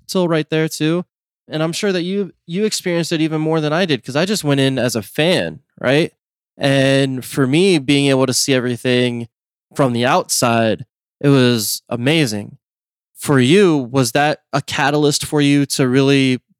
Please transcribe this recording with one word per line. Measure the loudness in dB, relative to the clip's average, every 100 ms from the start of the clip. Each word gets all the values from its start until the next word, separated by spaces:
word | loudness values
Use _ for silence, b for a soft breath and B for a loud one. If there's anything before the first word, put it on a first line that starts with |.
| -6
still | -2 0
right | 0 -2
there | -2 -2
too. | -2 -2 -2 -6 _ _ _ -12
And | -6
I'm | -4
sure | -4 -4
that | -2
you, | -4 -4 -6 -10 -10
you | -4
experienced | -4 -4 -4 -2 -2
it | -2
even | -2 -2
more | -2 -2
than | 0
I | 0
did, | 0 -2
'cause | -2
I | -2
just | -2 -2
went | 0 2
in | 2 0
as | -2
a | -2
fan, | -6 -2 0 2 -2 -6 _ -6
right? | 0 0 0 _ _ _ _ -4
And | 0 2 2 2 0 -4
for | -6 -2 0
me, | 2 4 2
being | 2 2 4
able | 2 2
to |
see | 0 0
everything | 0 0 -4 -2 0 0 -4 -10 _ _ _ _
from | -2 0
the | 2 0
outside, | 0 -2 -2 0 2 0 -2 -8 _ _ _
it | 2
was | 4 4 0 -2 -8 -8
amazing. | -6 -2 0 0 -4 -10 -16 _ _ _ _ _
For | -10 0 2
you, | 4 4 4 2
was | -2 -2 0
that | 0 0 -2 _
a | -6
catalyst | -6 -2 0 2 0 0 -2
for | 0
you | 2 2 0
to | 0 0
really | 2 2 2 2 -2 _